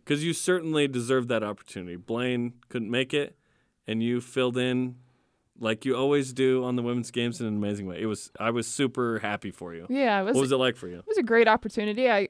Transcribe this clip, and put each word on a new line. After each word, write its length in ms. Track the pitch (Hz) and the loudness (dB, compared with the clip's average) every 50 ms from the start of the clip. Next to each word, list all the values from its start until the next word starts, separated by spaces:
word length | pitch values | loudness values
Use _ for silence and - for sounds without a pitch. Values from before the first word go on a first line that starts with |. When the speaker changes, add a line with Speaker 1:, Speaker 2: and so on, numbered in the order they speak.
| _ | _
Speaker 1:
'Cause 180 | - 147 147 156 | -2 -2 0 0
you 100 | 170 160 | -2 -2
certainly 540 | - - 185 185 180 165 160 156 151 143 139 | -2 0 0 0 0 0 0 2 2 2 2
deserved 400 | 131 123 117 117 131 131 120 120 | 0 -2 0 2 2 2 2 2
that 140 | 123 110 107 | 0 0 0
opportunity. 540 | 104 101 - - - - 101 90 90 87 | -2 -6 -8 -12 -14 -12 -10 -10 -10 -10
Blaine 580 | 90 - - 113 117 123 127 123 120 120 120 120 - _ _ | -12 -8 -6 -4 -2 -2 -2 0 -2 -2 -4 -6 -12 _ _
couldn't 220 | - 123 113 101 | -8 -6 -4 -2
make 220 | 120 123 131 131 - | -2 -2 -2 0 0
it, 240 | 147 143 - - _ _ _ _ _ _ _ _ _ _ | -2 -2 -4 -8 _ _ _ _ _ _ _ _ _ _
and 140 | - 110 113 113 | -4 -2 0 0
you 180 | 117 123 120 | 0 0 -2
filled 360 | 123 - - 135 127 123 120 | -2 -4 -2 0 0 2 2
in 400 | 127 127 127 127 127 127 127 123 123 - _ _ _ _ _ _ _ _ _ _ - | 0 0 2 2 0 0 -2 -6 -12 -20 _ _ _ _ _ _ _ _ _ _ -4
like 240 | 113 110 110 113 - | -2 -2 -2 0 0
you 100 | 131 127 | -2 0
always 360 | 123 135 143 143 143 135 131 127 | 2 2 4 4 2 2 -2 0
do 320 | 127 135 131 131 127 123 | 2 2 4 4 2 2
on 100 | 127 123 | 0 -2
the 80 | 123 117 | -2 -2
women's 300 | 120 123 123 117 120 - | -2 -2 -2 -4 -4 -4
games 280 | 120 117 120 113 113 | -2 -2 -2 -2 -4
in 60 | 117 | -4
an 80 | 110 107 | -4 -2
amazing 300 | 104 104 104 104 101 98 | -2 -2 -2 -2 -4 -6
way. 140 | 92 87 82 | -8 -6 -4
It 60 | 107 | -4
was, 260 | 110 107 - - - _ - | -4 -4 -4 -8 -14 _ -4
I 100 | 104 117 | -2 0
was 160 | 117 120 113 | 0 0 -4
super 540 | - - - 139 123 113 131 123 117 113 107 | -4 -2 0 0 0 0 -2 -2 -2 -2 -2
happy 320 | - 104 104 101 - 98 - | -2 -4 -4 -4 -6 -10 -10
for 200 | - 90 87 85 | -10 -12 -12 -12
you. 140 | 82 85 - | -12 -8 -4
Speaker 2:
Yeah, 320 | 247 277 269 233 208 196 | -2 0 2 2 2 2
it 40 | 190 | 0
was 100 | 208 202 | 2 2
Speaker 1:
What 60 | 131 | 2
was 100 | 139 127 139 | 2 4 4
it 40 | |
like 180 | 131 131 127 113 | 4 4 2 2
for 120 | - - 87 | -2 -8 -12
you? 100 | 87 87 | -12 -12
Speaker 2:
It 80 | - | -6
was 100 | 427 453 | -2 0
a 60 | 415 254 | 0 2
great 240 | 214 226 226 233 | 4 6 6 8
opportunity. 640 | 226 214 220 - 214 - 226 208 214 208 233 254 247 | 8 6 4 2 -4 -4 -4 -2 -2 0 2 2 4
I, 160 | 220 196 196 - | 4 4 2 0